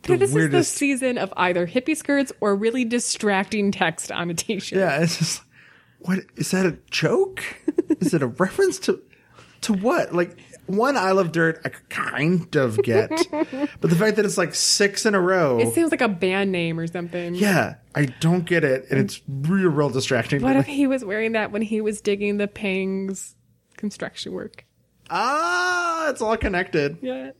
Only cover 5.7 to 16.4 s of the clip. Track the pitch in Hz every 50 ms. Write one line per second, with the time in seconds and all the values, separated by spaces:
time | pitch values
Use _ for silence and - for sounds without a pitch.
5.7 | - - _ _ _ _ - - 185 190 - _ _ - - - - 185 190 175
6.7 | - - _ _ - - 160 151 226 370 392 381 - - - - - - _ -
7.7 | - - - - 311 - 185 - - 156 135 120 - - 185 190 - - 392 370
8.7 | - - - - - - - _ _ _ _ _ _ - - _ - _ - -
9.7 | 214 185 196 247 349 339 - - - 175 175 - - - - - - - _ -
10.7 | 190 208 233 277 277 240 185 190 190 196 190 165 160 170 165 165 160 - - -
11.7 | - - _ _ - - - - - 123 143 165 185 170 - - - 147 135 120
12.7 | 107 - 392 120 113 - - - 320 320 339 - - 294 320 - - 262 294 285
13.7 | - - - 165 170 165 214 220 202 214 208 196 - 202 175 - - - - -
14.7 | - - 202 196 196 - - 226 202 190 175 180 190 185 165 139 123 117 117 120
15.7 | 113 330 330 311 339 - 254 220 196 165 196 185 185 196